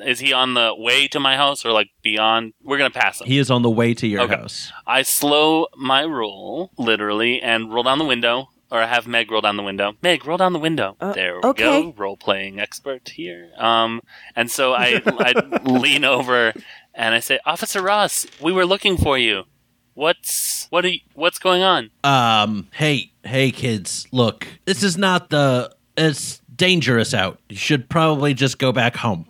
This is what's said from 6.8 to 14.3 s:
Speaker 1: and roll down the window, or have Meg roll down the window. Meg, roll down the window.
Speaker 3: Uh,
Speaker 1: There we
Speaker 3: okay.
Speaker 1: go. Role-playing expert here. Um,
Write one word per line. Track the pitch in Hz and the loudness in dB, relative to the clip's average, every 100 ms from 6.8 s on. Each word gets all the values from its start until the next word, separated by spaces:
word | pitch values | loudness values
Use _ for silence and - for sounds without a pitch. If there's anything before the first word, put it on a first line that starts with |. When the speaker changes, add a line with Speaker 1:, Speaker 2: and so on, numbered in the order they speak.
| 113 107 104 104 117 127 | 0 0 0 0 0 0
Speaker 1:
and | 117 113 110 | 0 -2 -2
roll | 117 | -2
down | 123 139 | 0 0
the | 156 | 0
window, | 120 117 120 135 _ _ | 0 0 -2 -6 _ _
or | 117 | -2
have | 113 120 117 | 0 0 0
Meg | 120 110 | -2 0
roll | 110 | 0
down | 104 101 | 0 -2
the | |
window. | 101 98 101 107 | -4 -4 -4 -2
Meg, | 175 156 147 | 0 0 -2
roll | 175 | 0
down | 185 | 0
the | 170 | 0
window. | 160 156 98 - | -2 -2 -4 -4
Speaker 3:
Uh, | 190 | -8
Speaker 1:
There | 202 180 90 | -4 -4 0
we | 240 | 0
Speaker 3:
okay. | 277 311 285 | 2 2 2
Speaker 1:
go. | 330 - | 0 -6
Role-playing | 98 101 - 98 98 98 | -8 -4 -4 -4 -4 -8
expert | 104 - 139 131 - | -10 -8 -12 -12 -12
here. | - 175 175 170 - | -14 -14 -14 -20 -4
Um, | 117 117 113 113 - - - | 2 2 2 -2 -12 -20 -10